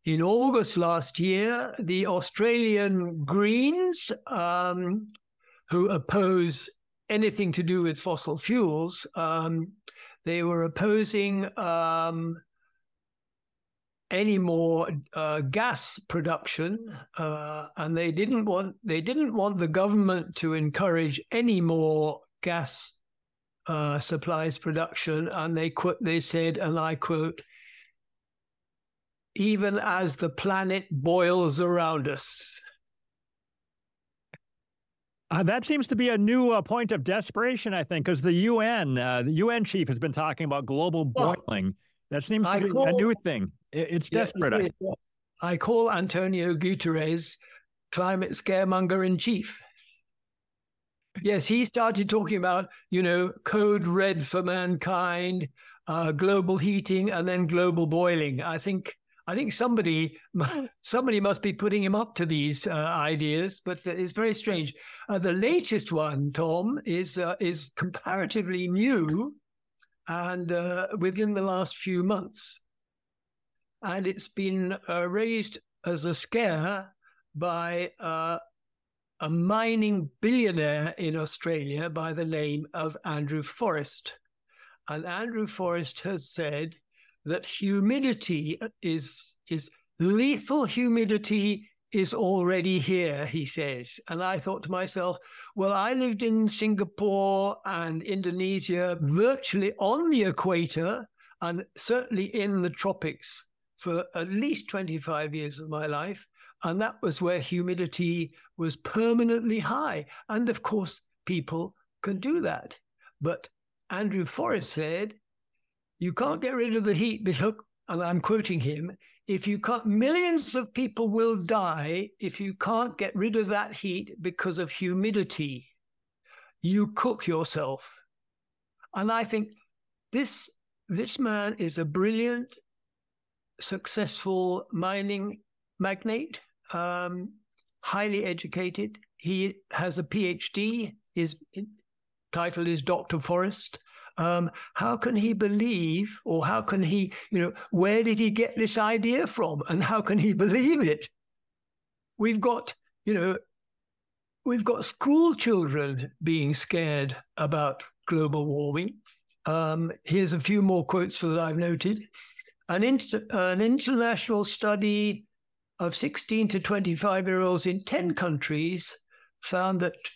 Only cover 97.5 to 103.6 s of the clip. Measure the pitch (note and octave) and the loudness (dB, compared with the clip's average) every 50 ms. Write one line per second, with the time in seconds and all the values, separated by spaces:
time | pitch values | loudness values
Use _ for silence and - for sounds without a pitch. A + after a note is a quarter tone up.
97.5 | G#3 - - G3 F#3+ E3+ E3+ E3 D#3+ D#3+ - - G3 G3 F#3 F3 F3 F#3 F#3 F#3+ | -2 -4 -6 -6 -4 -4 -4 -4 -4 -4 -4 -4 -4 -2 -2 -2 -2 -2 -2 0
98.5 | G3 F#3+ C#3+ - F3 F3 F3+ F3+ F3 E3 D#3 C#3 D3+ F3+ G#3+ B3+ C4+ C4+ - - | -2 -2 -2 0 0 0 0 0 0 -2 0 0 2 4 4 4 2 0 -2 -2
99.5 | - G3+ F#3+ G3+ - - G3+ G3 A#3 D4 E4+ E4 D4+ B3 G3+ F#3 D#3 - - F#3 | 0 0 0 0 -2 0 0 2 2 2 2 4 4 4 4 2 2 0 0 0
100.5 | F3+ E3+ E3+ - - D#3+ E3 F#3 A3 B3+ A3 - _ _ - - - - E3+ E3+ | 2 2 0 0 -2 -2 -2 -2 -4 -4 -8 -14 _ _ -20 -20 -12 -8 -6 -4
101.5 | F3 F3 F#3 _ - - - - A3+ B3 B3 - A#3 F#3 G3 G3 - A3+ G3 G3+ | -4 -6 -8 _ -10 -6 -2 0 0 0 0 0 -2 -2 -2 -2 -2 -2 0 0
102.5 | G3 F#3+ F3 F3 - - - G3 F#3 - - D#3 - - - - - - - _ | 2 0 0 0 -2 -2 -2 -2 -2 -2 -4 -6 -6 -8 -12 -14 -14 -14 -16 _
103.5 | _ _ | _ _